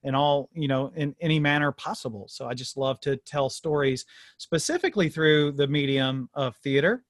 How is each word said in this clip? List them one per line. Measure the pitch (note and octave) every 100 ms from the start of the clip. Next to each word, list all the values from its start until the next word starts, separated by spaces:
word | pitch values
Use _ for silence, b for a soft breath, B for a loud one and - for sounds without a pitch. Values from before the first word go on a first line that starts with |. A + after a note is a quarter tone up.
and | C#3+ C3+
all, | D3 C#3+ B2+
you | E3 D3
know, | C3 C3+ D#3+
in | D3 C#3
any | E3+ D#3
manner | C#3+ D3 D3
possible. | - - G#3+ B2+ G#2+ G2
So | - B2+
I |
just | B2 B2+ C3+
love | C3+ C3
to | C#3+ C3+
tell | - D3 C3+
stories | - E3 D3+ C#3 C3 - B B B
specifically | - E3 - F4 F#4+ G#3+ D#3+
through | D#3+ D#3 D3+ D3
the | C#3 C#3+
medium | D3 C#3 C3+ C3 C3 B2+
of | - C3 -
theater | C#3+ C3+ E3 B3